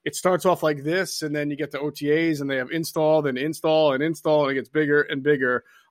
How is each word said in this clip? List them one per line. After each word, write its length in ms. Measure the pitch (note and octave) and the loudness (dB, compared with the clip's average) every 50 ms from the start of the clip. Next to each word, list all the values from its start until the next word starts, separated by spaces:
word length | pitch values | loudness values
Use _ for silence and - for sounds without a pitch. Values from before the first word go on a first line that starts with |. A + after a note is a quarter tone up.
| - | -10
it 100 | D3+ - | -10 -6
starts 300 | - - F#3 F#3 E3 - | -2 0 0 2 2 2
off 180 | F#3 E3+ - E3 | 2 2 2 0
like 200 | D#3 D3+ C#3+ C#3 | -2 -2 -2 -2
this, 380 | D3+ E3+ F#3+ F#3 - - - | -2 -2 -2 -2 -4 -6 -8
and 140 | D#3 D3+ D3 | -6 -4 -4
then 140 | D3 D3 D3 | -4 -4 -4
you 80 | D3 | -4
get 140 | C#3 D3 C#3 | -6 -8 -8
to 80 | - C3+ | -6 -6
O 100 | C#3+ D3+ | -6 -6
T 220 | D3 - D3 C#3+ | -6 -4 0 0
As, 280 | D3+ D#3+ E3 E3 D#3 C#3+ | 2 2 2 0 0 -2
and 100 | C#3+ C#3 | -2 -4
they 60 | C3+ | -2
have 160 | C3 B2+ B2+ | -4 -4 -4
install, 500 | E3 E3 D#3+ - - E3 D#3 D#3 D#3 D#3 | -4 -6 -6 -4 -2 0 2 4 4 2
then 160 | D3 C#3 B2+ | 2 0 -2
install, 560 | B2 C#3 D#3+ D3+ - - D#3+ D#3 D#3 D#3 D3 C3 | -2 -4 -4 -4 -2 0 2 4 4 4 4 2
and 80 | C3 | 2
install, 420 | D3 E3 D#3+ - - D#3+ D3+ D3+ D3 | 0 -2 -4 -2 0 2 2 2 2
and 80 | C3+ | 2
it 40 | C3+ | -2
gets 140 | C3 A2+ - | -4 -4 -2
bigger 320 | - D#3 D#3 C#3+ D3 D3 | -2 0 2 4 4 2
and 200 | C#3 - D3+ C#3 | 2 0 -2 -2
bigger. 440 | C3 D3 D3+ C3 C3 B2 B2 A#2+ - _ _ _ _ _ | 2 2 2 2 2 0 0 0 -4 _ _ _ _ _